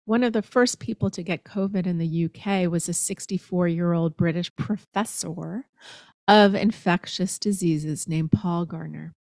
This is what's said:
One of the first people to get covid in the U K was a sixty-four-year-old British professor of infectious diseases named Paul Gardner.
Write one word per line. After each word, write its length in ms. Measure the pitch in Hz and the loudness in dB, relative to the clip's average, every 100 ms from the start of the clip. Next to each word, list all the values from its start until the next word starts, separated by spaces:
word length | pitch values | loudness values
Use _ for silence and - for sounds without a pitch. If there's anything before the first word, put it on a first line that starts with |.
| - | -2
One 180 | 226 | 2
of 80 | 247 | 2
the 100 | 226 | 0
first 380 | 202 254 247 - | 0 4 4 2
people 300 | - 214 196 | -8 -2 -2
to 120 | 190 | -2
get 220 | 170 170 | -4 -6
covid 420 | - 208 196 196 180 | -6 -4 -2 0 -2
in 120 | 175 | -2
the 80 | 165 | 0
U 220 | 165 165 | 0 -2
K 380 | - - 196 180 | -4 -2 0 2
was 220 | 170 - | 0 -2
a 60 | |
sixty-four-year-old 1200 | 170 - 196 - 190 - 180 175 170 175 170 165 156 | -4 -4 -6 -6 -6 -4 0 0 2 2 2 0 0
British 380 | 170 160 175 - | 0 0 -4 -6
professor 1080 | - 208 _ - 226 - 170 165 160 196 277 _ - - - _ - | -4 -6 _ -4 -4 -4 -8 -8 -8 -10 -12 _ -20 -20 -20 _ 6
of 280 | 208 202 | 8 8
infectious 840 | 196 208 - - 175 - - 180 - | 6 0 0 0 0 -2 -6 -4 -4
diseases 680 | 208 196 175 156 156 147 - | -2 0 0 0 -2 -6 -4
named 240 | 160 160 | -2 0
Paul 320 | - 180 170 | 0 0 -2
Gardner. 500 | 170 165 160 151 160 - | -4 -8 -10 -12 -14 -18